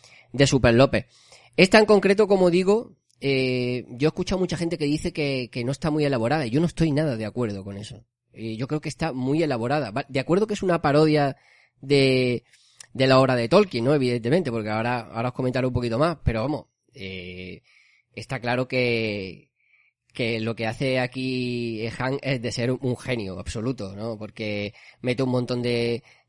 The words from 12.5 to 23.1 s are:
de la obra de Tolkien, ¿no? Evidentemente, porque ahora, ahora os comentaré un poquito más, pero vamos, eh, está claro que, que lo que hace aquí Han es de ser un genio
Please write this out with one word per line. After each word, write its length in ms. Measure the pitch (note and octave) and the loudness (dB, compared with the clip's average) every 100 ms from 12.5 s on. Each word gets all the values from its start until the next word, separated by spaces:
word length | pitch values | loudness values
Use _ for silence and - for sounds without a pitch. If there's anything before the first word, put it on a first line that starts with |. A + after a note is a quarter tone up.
| _ _ - - | _ _ -20 -10
de 120 | A2 C3 | 0 4
la 140 | C3 | 6
obra 160 | C3 B2 | 6 2
de 140 | A#2 | 4
Tolkien, 340 | F#3+ G3+ A#2+ | 4 4 0
¿no? 100 | A#2+ | 2
Evidentemente, 560 | D3 B2+ A#2+ A#2 F3 D3+ | 2 2 0 0 0 0
porque 200 | A2+ G#2+ | -4 -4
ahora, 300 | G#2+ A#2 B2 | -2 -2 -4
ahora 280 | A2 A2 B2 | -6 -6 -4
os 60 | |
comentaré 320 | - B2+ B2+ B2+ | -2 -2 0 -2
un 80 | |
poquito 240 | B2 A#2+ A2+ | -2 -2 0
más, 180 | E3 D#3+ | 0 0
pero 160 | - A2+ | -2 -2
vamos, 240 | B2+ C#3+ - _ _ | -2 -4 -8 _ _
eh, 680 | - F#2+ F#2+ F2+ F2+ F2+ F2+ _ _ _ _ _ | -14 -12 -10 -12 -12 -14 -16 _ _ _ _ _
está 260 | - - C3 | -16 -10 -8
claro 260 | A#2 B2 C3 | -4 -2 -2
que, 840 | B2+ B2 A#2 A2 G#2 F#2+ - _ _ _ _ _ _ _ | 0 0 0 -2 -4 -8 -12 _ _ _ _ _ _ _
que 260 | - A#2 A2+ | -6 -4 -2
lo 160 | A2 A2 | -4 -4
que 100 | A2+ | -6
hace 320 | A2+ C3+ B2+ | -4 -2 -2
aquí 880 | B2 C3 B2+ B2+ B2 A#2+ A#2 A2 A2+ - | -2 -4 -6 -4 -4 -4 -6 -6 -6 -4
Han 200 | B2+ C#3 | -4 -4
es 180 | C3+ C3 | -4 -4
de 120 | A2+ | -4
ser 180 | - A#2+ | -4 -2
un 240 | B2+ B2+ A#2+ | -2 -4 -4
genio 420 | - | -6